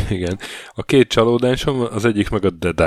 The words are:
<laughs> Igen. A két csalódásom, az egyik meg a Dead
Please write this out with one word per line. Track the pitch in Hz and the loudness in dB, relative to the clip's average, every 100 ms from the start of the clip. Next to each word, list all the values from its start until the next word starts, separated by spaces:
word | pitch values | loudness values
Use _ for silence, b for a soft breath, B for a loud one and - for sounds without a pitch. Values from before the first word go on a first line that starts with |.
<laughs> | - | 2
Igen. | 95 90 95 B B B - | -4 -4 -6 B B B -12
A | |
két | - 139 123 | 0 4 4
csalódásom, | - 113 120 123 127 - 135 117 | 4 2 2 2 0 -2 -2 -2
az | 110 117 | 0 0
egyik | 101 101 | 0 0
meg | 107 95 | 0 -2
a | |
Dead | 85 90 82 | -2 -4 0